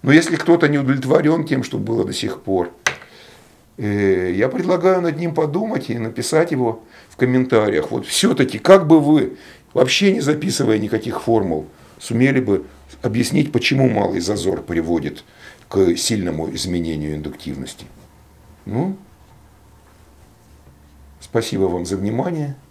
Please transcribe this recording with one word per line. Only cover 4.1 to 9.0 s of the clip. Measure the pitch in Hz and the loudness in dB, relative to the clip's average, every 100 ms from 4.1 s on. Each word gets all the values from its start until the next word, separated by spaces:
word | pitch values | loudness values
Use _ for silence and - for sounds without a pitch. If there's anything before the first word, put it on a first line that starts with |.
| 92 90 92 | 2 0 0
я | 123 | -2
предлагаю | 185 180 180 180 185 | -2 -2 0 2 2
над | 170 151 | 0 -2
ним | 170 | -4
подумать | 160 156 160 220 214 - | -2 -2 -2 -4 -6 -6
и | 117 | -6
написать | 113 113 117 160 170 | -6 -6 -2 0 0
его | 160 120 110 - - - | 0 -2 -2 -10 -20 -20
в | - | -2
комментариях. | 127 127 127 117 107 - - | 2 2 2 2 2 0 -2
Вот | - - | -6 -4
все-таки, | - 202 - - - | 0 0 2 0 -2
как | - 196 156 | 6 6 8
бы | |
вы, | 160 | 6